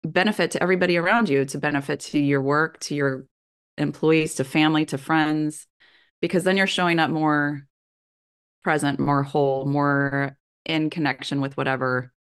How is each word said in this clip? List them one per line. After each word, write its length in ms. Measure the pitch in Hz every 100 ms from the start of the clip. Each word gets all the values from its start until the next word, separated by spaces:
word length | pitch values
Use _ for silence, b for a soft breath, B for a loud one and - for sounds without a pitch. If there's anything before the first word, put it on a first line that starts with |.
benefit 500 | 160 175 208 208 165
to 100 | -
everybody 340 | 175 185 180 175
around 320 | 170 233 208
you. 140 | 139
It's 120 | 135
a 40 | 147
benefit 420 | 147 143 139 143
to 180 | - 151
your 220 | 143 139
work, 400 | 135 147 160 -
to 140 | -
your 320 | 147 139 131 139 _ _ _ _ -
employees, 600 | 147 143 156 160 156 -
to 80 |
family, 420 | 135 160 156 156 156
to 100 | 139
friends, 720 | 139 160 151 156 151 151 - _ b b b _
because 220 | 170 185
then 120 | 180 196
you're 100 | 190
showing 320 | - 175 165
up 120 | 156
more 560 | 160 156 151 147 147 - _ _ _ _ _ _ _ _ _
present, 360 | - 151 143 139
more 240 | 139 143
whole, 440 | 139 151 139 135 139
more 680 | 143 143 139 139 139 139 139 _ _
in 240 | - 160 156
connection 520 | 170 143 131 - 143
with 160 | 139 135
whatever 560 | 135 131 131 127 123 _